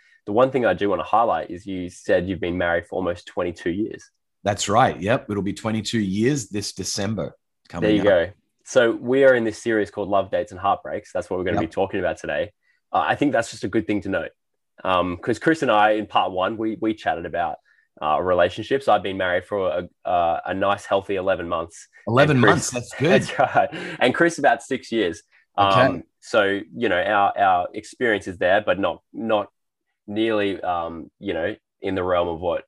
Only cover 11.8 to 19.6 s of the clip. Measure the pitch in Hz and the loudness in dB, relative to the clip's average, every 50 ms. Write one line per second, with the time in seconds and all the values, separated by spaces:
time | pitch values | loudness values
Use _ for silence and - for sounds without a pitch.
11.8 | 95 95 104 98 90 82 78 - - 80 73 73 87 98 - _ _ _ _ _ | -2 -2 -2 -2 -2 -2 -4 -4 -6 -6 -4 -4 -4 -6 -8 _ _ _ _ _
12.8 | _ _ - 92 73 82 120 - 139 147 120 117 113 - - - - 101 - 117 | _ _ -2 0 0 0 0 2 2 2 2 0 -2 -2 -8 -10 -8 -2 -2 -2
13.8 | 90 - 104 101 87 98 95 85 76 - - _ _ _ _ _ _ _ _ - | -2 0 -4 -4 -4 -4 -4 -4 -6 -8 -12 _ _ _ _ _ _ _ _ -8
14.8 | - 95 92 90 87 90 87 87 - 127 113 - - 165 160 160 143 123 107 104 | -2 0 0 2 0 0 -4 -6 -4 -4 -4 0 2 0 2 2 2 2 4 6
15.8 | 104 107 107 107 104 - - 110 92 95 92 90 92 98 113 104 110 113 107 90 | 6 4 4 0 -2 -2 -2 0 0 0 -2 -2 -2 -2 -2 -4 -4 -6 -4 -2
16.8 | 110 110 110 - - 98 80 82 85 85 76 85 85 80 - - _ _ _ _ | -4 -4 -4 -2 -4 -4 -4 -4 -6 -6 -4 -4 -4 -4 -6 -10 _ _ _ _
17.8 | _ _ _ - - 76 76 71 90 92 90 87 87 95 - 113 107 - 135 139 | _ _ _ -6 -2 0 0 0 2 2 4 4 4 2 0 -6 -4 -2 -2 0
18.8 | - - 104 101 92 101 95 95 92 90 87 92 92 - 104 101 | 2 2 2 2 2 -4 -4 -2 0 0 0 -2 -2 -2 -2 -2